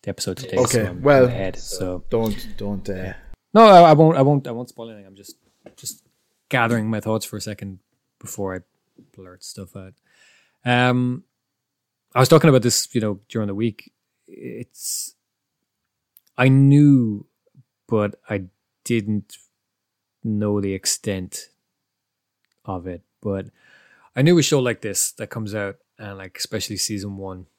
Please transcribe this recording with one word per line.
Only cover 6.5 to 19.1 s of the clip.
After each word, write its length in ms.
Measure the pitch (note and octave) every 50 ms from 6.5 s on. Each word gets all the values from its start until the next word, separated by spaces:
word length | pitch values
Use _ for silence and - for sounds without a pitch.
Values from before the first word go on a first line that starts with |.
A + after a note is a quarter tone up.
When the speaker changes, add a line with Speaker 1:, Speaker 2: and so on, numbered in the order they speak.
| - B2+ A#2 A2+ A#2+ A#2 G#2+ G#2+
Speaker 1:
my 120 | A2+ G#2+
thoughts 240 | - G#2+ A2 A2 -
for 100 | - -
a 40 | G#2
second 400 | - G#2+ G#2 - - G2 F#2+ F#2 _ _ _ _ _ _ _ _
before 360 | - A#2+ - - G2 F#2+ F#2
I 60 | F#2 - _ _ _ _ _ _ _ - _ _
blurt 300 | - F#2 F2+ F2+ F2+ -
stuff 320 | - - - G2 F2 _
out. 180 | G2 F#2 F#2+ F#2+ _ _ _ _ _ _ _ _ _ _ _ _ _ _
Um, 600 | B2 B2 B2 B2 B2+ B2 B2+ B2+ B2 B2 - - _ _ _ _ _ _ _ _ _ _ _ _ _ _ _ _ _ _
I 40 | B2
was 80 | B2+ B2
talking 220 | E3 D#3 D3+ E3
about 120 | C3+ B2+ G#2+
this, 260 | A#2+ A2+ - - - -
you 60 | B2
know, 200 | A2 G#2+ G2+ F#2+ _ _
during 200 | - A2+ G#2+ G2+
the 60 | G2
week. 380 | G2+ A2 A#2 G#2+ - - _ _ _ _ _ _ _ _
It's, 880 | _ - - - - - - - _ _ - - - - - - - _ _ _ _ _ _ _ _ _ _ _ _ _ _ _ _ _ _ _ _ _ _ _ _ _
I 120 | - B2+ C3+
knew, 800 | C3+ C3+ C#3 C#3 C#3 D3 D3 D3 C#3 C3 A#2+ A2 G#2 G2+ - _ _ _ _ _ _ _ _ _ _ _ _ _
but 280 | A#2 G#2+ G#2 G#2 G#2 _ _ -
I 160 | G#2+ G2+ F#2+ F#2 _ _ _ _ _ _ _
didn't 520 | - A#2+ A#2 G2+ G#2